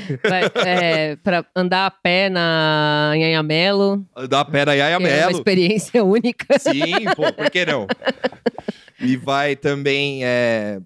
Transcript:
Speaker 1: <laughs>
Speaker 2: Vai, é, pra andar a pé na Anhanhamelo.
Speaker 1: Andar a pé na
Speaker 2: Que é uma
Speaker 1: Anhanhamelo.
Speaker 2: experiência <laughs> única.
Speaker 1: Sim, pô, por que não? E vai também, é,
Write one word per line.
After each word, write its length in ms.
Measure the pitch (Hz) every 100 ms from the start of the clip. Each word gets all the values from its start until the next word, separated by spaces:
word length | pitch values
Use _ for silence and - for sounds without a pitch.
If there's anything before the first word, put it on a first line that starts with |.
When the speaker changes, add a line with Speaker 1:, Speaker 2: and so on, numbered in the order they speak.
| -
Speaker 1:
<laughs> 200 | 131 208
Speaker 2:
Vai, 160 | 185 185 240 180
é, 500 | 180 170 160 156 143
pra 280 | 202 175 - 185
andar 300 | 180 185 190
a 40 |
pé 380 | - 175 180 196
na 800 | 180 170 160 156 151 151 151 151
Anhanhamelo. 880 | 156 160 160 156 160 190 202 196 202 190 127
Speaker 1:
Andar 240 | 131 139
a 60 | 147
pé 180 | 143 143
na 80 |
Speaker 2:
Que 60 | 139
é 180 | 147 180
uma 100 | 175
Speaker 1:
Anhanhamelo. 300 | 143 180 175
Speaker 2:
experiência 680 | 202 185 175 214 - 240 190
<laughs> 0 |
única. 520 | 226 240 - - 277
Speaker 1:
Sim, 480 | - 285 330 - 226 -
pô, 160 | -
por 160 | - 294
que 120 | 180 165
não? 200 | 135 98 - - - 254 - - - - - - -
E 180 | 127 127
vai 380 | 123 139 147 139
também, 680 | 147 143 139 139 143 135
é, 560 | 123 123 120 113 104 98